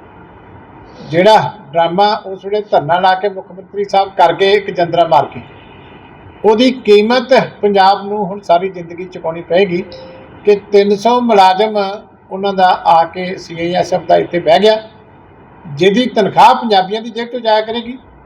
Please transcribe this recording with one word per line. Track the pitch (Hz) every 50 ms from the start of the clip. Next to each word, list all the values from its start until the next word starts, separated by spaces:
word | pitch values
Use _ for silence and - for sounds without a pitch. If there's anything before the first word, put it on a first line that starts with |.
| - - - - - - - - - - - - - - - - - - - - - -
ਜਿਹੜਾ | 143 170 185 214 220 190 147 - - - - -
ਡਰਾਮਾ | 143 165 165 170 170 190 202 208 214 220 -
ਉਸ | 190 190 190 190
ਵੇਲੇ | 196 202 214
ਧਰਨਾ | 208 - 208 175 143 147 170 180
ਲਾ | 190 190 185
ਕੇ | - - 202
ਮੁੱਖ | 190 190 190 -
ਮੰਤਰੀ | 180 185 185 - - 202 202
ਸਾਹਿਬ | 196 - 196 196 190
ਕਰ | - - 175 170 170
ਗਏ | 165 196 196
ਇੱਕ | 202 208 196 -
ਜੰਦਰਾ | 180 175 170 165 165 170 170
ਮਾਰ | 165 160 147 127
ਕੇ, | - - 120 - - - - - - - - - - - - - - - - - - - - -
ਉਹਦੀ | 202 220 214 254 262
ਕੀਮਤ | 247 - - 202 208 208 208 220 240 254 240 247 262 226 147 143 - -
ਪੰਜਾਬ | - 208 202 196 190 190 202 196 202
ਨੂੰ | 202 208 214 202
ਹੁਣ | 175 202 208
ਸਾਰੀ | - - 190 185 190 190
ਜ਼ਿੰਦਗੀ | 175 180 170 165 175 170 -
ਚੁਕਾਉਣੀ | - - 175 - 160 165 170
ਪਏਗੀ | 170 - 165 185 202 185 175 175 185 - - - - - - - - - - - -
ਕਿ | 208 208
ਤਿੰਨ | 202 - - 202 202 202 202 208
ਸੌ | 196 202 233 247 247
ਮੁਲਾਜ਼ਮ | 247 233 226 202 190 185 185 185 214 220 214 208 196 190 202 214 - - - _ _ -
ਉਹਨਾਂ | 185 190 196 202 196
ਦਾ | 190 185 185 185 - -
ਆ | - 170 165 165
ਕੇ | 165 - 185 180 180 190
ਸੀ | 175 - - 170 165
ਆਈ | 170 175 180
ਐਸ | 180 170 175 185
ਐਫ | 175 160
ਦਾ | - 175
ਇੱਥੇ | 170 165 - - 175
ਬਹਿ | 156 151 165 185
ਗਿਆ, | 202 220 220 220 220 - - - - - - - - - - - - - - - -
ਜਿਹਦੀ | 156 143 139 170 196 202 240 254
ਤਨਖਾਹ | 220 - 233 202 175 139 160 190 233 254
ਪੰਜਾਬੀਆਂ | 247 247 226 208 190 175 180 208 226
ਦੀ | 226 240
ਜੇਬ | 208 226 233
ਤੋਂ | 233 - 247
ਜਾਇਆ | 220 220 214 220
ਕਰੇਗੀ | 214 220 226 233 226 233 262 - - - - - -